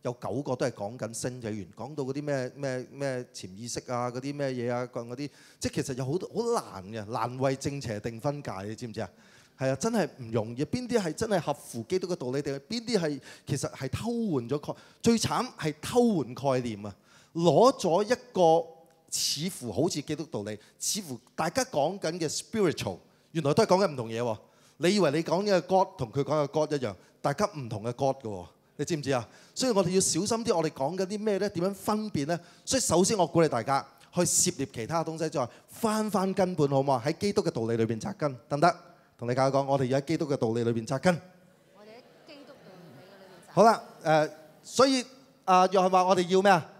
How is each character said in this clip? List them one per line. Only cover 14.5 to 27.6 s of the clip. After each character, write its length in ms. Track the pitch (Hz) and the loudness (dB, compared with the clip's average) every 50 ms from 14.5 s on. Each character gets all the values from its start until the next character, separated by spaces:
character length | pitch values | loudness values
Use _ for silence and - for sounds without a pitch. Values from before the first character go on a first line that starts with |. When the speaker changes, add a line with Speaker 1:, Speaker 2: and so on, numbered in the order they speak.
| 135 151 | -4 -6
Speaker 1:
概-， 160 | - - 151 - - - - _ | -4 -6 -10 -10 -12 -20 -20 _
最 180 | - 233 233 220 | 2 4 4 4
慘 300 | - - 156 165 226 254 - | 2 0 0 -2 -2 -4 -6
係 180 | - - 156 147 - | -6 -4 -4 -4 -4
偷 360 | - - - 240 240 233 214 | -10 0 4 4 6 6 4
換 180 | 170 127 117 123 | 2 0 -2 -6
概 260 | - - 143 131 127 123 120 | -4 0 0 2 2 0 -2
念 160 | 110 98 104 | -6 -6 -8
啊！ 100 | 107 98 _ _ _ _ - - _ _ | -12 -12 _ _ _ _ -20 -20 _ _
攞 440 | 160 170 175 143 156 214 254 - - | 2 4 6 8 8 8 6 6 4
咗 240 | - 185 156 180 214 | 0 0 2 2 2
一 120 | 208 247 240 - - - | 2 0 -2 -2 -8 0
個 340 | 190 180 165 160 165 165 - - - - _ _ _ _ _ | 4 6 6 6 4 2 -2 -10 -20 -20 _ _ _ _ _
似 420 | - - - - - 143 151 190 - - | -4 -2 -2 -2 -2 -2 -4 -6 -8 -8
乎 120 | 123 120 98 | -8 -6 -2
好 160 | 98 147 175 | 0 0 0
似 140 | 170 151 135 | 0 -4 -6
基 140 | - 156 | -6 -6
督 80 | 147 160 | -8 -8
道 180 | 139 - 120 101 | -8 -8 -8 -8
理， 160 | 104 107 104 - - _ _ | -8 -10 -12 -14 -20 _ _
似 200 | - - - 202 208 | -6 -6 -4 -4 -6
乎 160 | 160 127 113 _ _ _ | -8 -12 -12 _ _ _
大 120 | - 160 165 | -4 -4 -2
家 140 | 170 - 262 | -2 -2 -4
講 300 | - - 156 135 156 185 202 | -2 0 -2 0 0 -2 -4
緊 200 | - 165 160 160 | -6 -6 -4 -2
嘅 100 | 160 147 | -4 -4
spiritual， 680 | - - - - - 226 202 170 123 - - 113 92 - _ _ _ _ _ _ | -4 -6 -10 -6 -2 0 0 0 0 -2 -6 -8 -8 -8 _ _ _ _ _ _
原 140 | _ 165 151 | _ -2 0
來 100 | 139 147 | 2 4
都 80 | - 220 | 4 4
係 40 | |
講 180 | - 180 180 202 | 6 6 4 4
緊 40 | 185 151 | 2 0
唔 40 | |
同 120 | 127 117 113 | -4 -8 -6
嘢 120 | 113 113 | -4 -4
喎。 180 | 120 120 110 104 - _ _ _ _ _ _ _ | -4 -4 -4 -6 -10 _ _ _ _ _ _ _
你 160 | 143 175 208 | 0 2 4
以 20 | 208 | 4
為 120 | 185 151 135 | 4 4 2
你 60 | 156 165 | 0 0
講 220 | - 156 175 202 | 0 -2 0 2
嘅 160 | 208 202 180 165 | 2 2 2 2
God 260 | - 185 190 185 185 - | 2 2 2 2 2 -2
同 140 | - 135 113 | -8 -8 -4
佢 140 | 101 139 139 | -2 -4 -2
講 200 | 123 143 156 147 | 0 0 0 0
嘅 40 | 135 | 0
God 240 | - 160 151 143 151 | 0 0 0 0 0
一 40 | 147 123 | -2 -2
樣， 80 | 110 95 - - _ _ _ | -4 -6 -8 -16 _ _ _
大 120 | _ 143 143 | _ -4 0
家 160 | - 208 196 - | 0 -2 -2 -2
唔 120 | 156 | -6